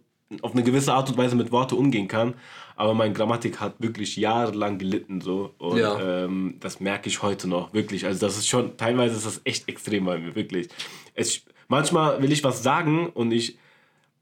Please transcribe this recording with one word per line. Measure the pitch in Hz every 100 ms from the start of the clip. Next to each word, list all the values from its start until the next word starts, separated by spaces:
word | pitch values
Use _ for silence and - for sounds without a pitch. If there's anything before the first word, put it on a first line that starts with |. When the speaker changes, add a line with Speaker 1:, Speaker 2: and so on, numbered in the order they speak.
| _ _ _ 104
Speaker 1:
auf | 117
eine | 120
gewisse | 120 131 139
Art | 131 135
und | 120
Weise | 123 123
mit | 117
Worte | 120 131 123
umgehen | 135 110 98
kann, | 110 117 123 - - - -
aber | 107
meine | 110 110
Grammatik | 98 110 117 113 -
hat | 104 -
wirklich | 113 110 101 -
jahrelang | 104 113 117 104 104 98
gelitten, | 95 104 - 95
so, | 92 92 98 -
und, | 85 90
Speaker 2:
Ja. | 107 101 92 90 90
Speaker 1:
ähm, | 95 92 -
das | 95 -
merke | 95 101 -
ich | 95
heute | 101 98 92
noch, | 90 87
wirklich, | 107 107 95 95
also | 92 104
das | 107
ist | -
schon, | 127 - -
teilweise | 113 123 120 113
ist | 107
das | 95
echt | - - -
extrem | 90 - 104 92
bei | 87
mir, | 85 107
wirklich. | 104 92 87 - - - -
Es, | - 110 - - _ -
manchmal | 131 151 170 156 135
will | 135
ich | 147 135
was | 107
sagen | 117 151 160 156 165
und | - 117
ich | 117 117 - _ _ _ _ _ _